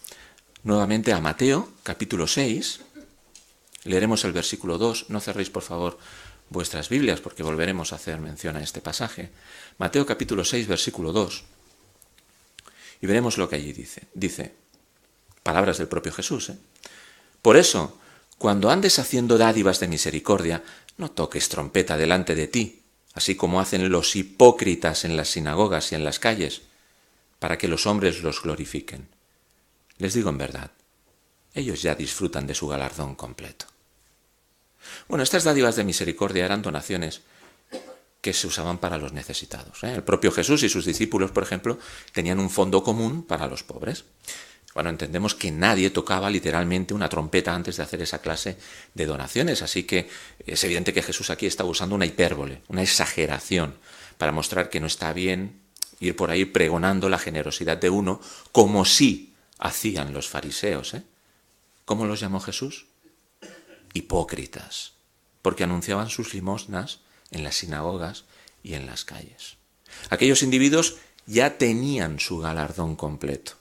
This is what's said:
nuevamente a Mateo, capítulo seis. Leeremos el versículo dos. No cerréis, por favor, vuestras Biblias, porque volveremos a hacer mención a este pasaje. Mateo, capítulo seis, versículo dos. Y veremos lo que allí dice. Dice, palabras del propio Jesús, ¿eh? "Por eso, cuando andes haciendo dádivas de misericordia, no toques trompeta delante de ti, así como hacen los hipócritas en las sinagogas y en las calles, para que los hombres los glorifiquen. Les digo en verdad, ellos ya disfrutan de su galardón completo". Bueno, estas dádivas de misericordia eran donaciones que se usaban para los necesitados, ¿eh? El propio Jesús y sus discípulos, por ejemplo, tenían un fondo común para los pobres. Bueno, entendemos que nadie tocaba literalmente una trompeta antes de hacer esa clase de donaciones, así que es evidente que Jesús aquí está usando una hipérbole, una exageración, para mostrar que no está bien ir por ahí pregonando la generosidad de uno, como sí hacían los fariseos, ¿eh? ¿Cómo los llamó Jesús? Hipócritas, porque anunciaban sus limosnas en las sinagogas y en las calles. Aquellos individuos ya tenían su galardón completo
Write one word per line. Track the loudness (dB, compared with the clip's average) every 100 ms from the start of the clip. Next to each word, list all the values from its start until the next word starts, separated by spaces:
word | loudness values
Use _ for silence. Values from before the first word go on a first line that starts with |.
| -20 -20 -20 _ _ -8
nuevamente | 0 2 4 2 2
a | 2
Mateo, | 2 2 2 2 0 -8
capítulo | -8 -6 -4 -2 0
seis. | 0 0 -2 -4 -8 -14 -20 -20 _ _ -20 _ _ _ -14
Leeremos | -2 2 2 2 0
el |
versículo | -2 -4 -4 -4 0
dos. | 0 -2 -6
No | -8
cerréis, | -6 -6 -4
por | -6
favor, | -6 -4 -4 -6 -16 -20 -20 -20 -10
vuestras | -6 -6 -6 -2
Biblias, | 2 2 0
porque | -4 -8
volveremos | -4 -2 0 -2 -6
a | -8
hacer | -8 -8
mención | -8 -10 -8 -8
a |
este | -8 -10
pasaje. | -8 -6 -6 -8 -16 -16 -20 -20 -16 -6
Mateo, | 0 2 2
capítulo | 0 -2 -2 0
seis, | -2 -2
versículo | -2 -2 -4 -2
dos. | 0 0 -4 -14 _ _ _ _ _ _ _ _ _ _ -20 -20 -20 -20 -6
Y | 2
veremos | 2 2 0
lo | -2
que | -2
allí | -6
dice. | -10 -14 -16 -16
Dice, | -4 -4 -4 -12 -14 _ _ _ _ _ _ _ _
palabras | 0 2 2 2
del | -2
propio | -4 -4
Jesús, | -6 -4 -4 -6
¿eh? | -12 -18 _ -20 -20 -20 -20 _ _
"Por | 10 10
eso, | 10 4 -2 -8 -20 -20 _ -2
cuando | 2 4 4
andes | 4 4 4
haciendo | 2 2 4 6
dádivas | 6 6 4 2
de | 0
misericordia, | -2 -2 -2 2 2 2 -2 -6 -20 -20 -12
no | -8
toques | -4 -4 -2 -4
trompeta | -4 0 2 2 2
delante | 4 2 2 -2
de | 0
ti, | -2 -2 -6 _ _ _ -4
así | -2
como | 0 2 2
hacen | 2 0 2
los | 2 2 0
hipócritas | 0 10 10 10 4 2 0 0 -2
en | -2
las | -2
sinagogas | -2 -2 2 2 2 -2
y | -2
en |
las | -2 0
calles, | 0 0 -2 -6 -14 _ _ _ _ _ _ -8
para | -4 -2
que | -2
los | 0 0
hombres | 2 2 0
los | -4 -4
glorifiquen. | -4 -6 -6 -10 -10 -16 -18 _ _ _ _ _ _ _ _ -6
Les | -2
digo | 0 0
en | -2
verdad, | -4 -8 -14 _ _ _ _ _ _ _ _ -8
ellos | -6 -2
ya | -2 -2
disfrutan | -4 -4 -4 -4 -6
de |
su | -4 -4
galardón | -4 -6 -6 -10 -10
completo". | -14 -14 -16 -16 -18 _ _ _ _ _ _ _ _ _ _ _ -18 -16 -4
Bueno, | 0
estas | 2 2
dádivas | 4 6 4 4
de |
misericordia | 0 0 -2 -2 0 0
eran | 0 0
donaciones | -2 -6 -4 -4 -4 -8 _ _ -20 _ _ -16 -16 -20 _ _
que | -4
se | -2 -2
usaban | -4 -4 -2
para | -4 -4
los | -6
necesitados, | -8 -8 -10 -10 -14 -16 -10
¿eh? | -8
El | -6
propio | 0 2 4
Jesús | 2 4 4
y | 4
sus | 2 0
discípulos, | 0 0 2 0
por | 0
ejemplo, | -2 -2 -2 -4 -8 -18 -10
tenían | -4 0 0
un | 0
fondo | 2 4 4
común | 2 0 0 -4
para | -4 -4 -4
los | -8
pobres. | -12 -10 -8 -8 -12 _ -16 -16 -18 -20 _
Bueno, | -6 -4
entendemos | -4 -4 -2 -2 -2
que | -4
nadie | 2 4 6 4
tocaba | 2 0 0 2
literalmente | 0 0 0 2 0 -2 -2
una | -2
trompeta | -2 0 0 0
antes | -2 -4 -6
de |
hacer | -6 -6
esa | -6 -6
clase | -4 -4 -6 -8 -14 -20 -12 -4
de | -2
donaciones, | -4 -4 0 0 0
así | -2 -4
que | 0 -2 -2 -10 -20 -18 -6
es | -2
evidente | 0 0 0
que | 0
Jesús | -2 -4 -4
aquí | -2 -2
está | -2
usando | -2 -2 -2
una | 0 0
hipérbole, | 2 2 2 -6 -10 -6
una | -2
exageración, | 2 2 2 0 -2 -2 0 0 0 -4 -20 -20 -16 -2
para | 0
mostrar | 0 -2 -2 -2
que | -2
no | -4
está | -4 -4
bien | -2 -2 -2 -4 -12 _ -12 -12 -6
ir | -4 0
por | 0
ahí | 2 2
pregonando | 2 2 2 2 2 2
la | 0
generosidad | -2 -4 -4 -4 -2 2
de | 2
uno, | 2 2 -2 -6 -20 2
como | 8 8 8
sí | 6 6 6 4 -6 _ _ -8
hacían | -6 -2 -4 -2 -4
los | -6 -6
fariseos, | -8 -8 -4 -2 -4 -6 -10
¿eh? | -12 _ _ _ _ _ _ _ -4
¿Cómo | -2 -2
los | -4
llamó | -4 -4
Jesús? | -4 -8 -8 -10 -20 _ _ _ _ _ -20 -20 -20 -20 -10
Hipócritas, | -10 -2 -2 -2 -6 -10 -14 -12 -12 -12 _ _ _ _ _
porque | -2 0 0
anunciaban | -2 -2 -4 -4
sus | -6 -8
limosnas | -6 -6 -6 -6 -8 -8 -12 _ _ -14
en | -10
las | -6 -6
sinagogas | -6 -6 -6 -6 -8 -10 -18 -20 -20 _
y | -12 -10
en | -10
las | -12
calles. | -12 -14 -18 -18 -20 -20 _ _ -20 -12 -2
Aquellos | 4 6 6
individuos | 4 6 6 4 2 -2 -20 _ -2
ya | 4 4 4
tenían | 2 2 0 -2 -2 -4
su | -4 -4
galardón | -4 -4 -4 -4 -4 -4
completo | -6 -6 -6 -6 -10 -18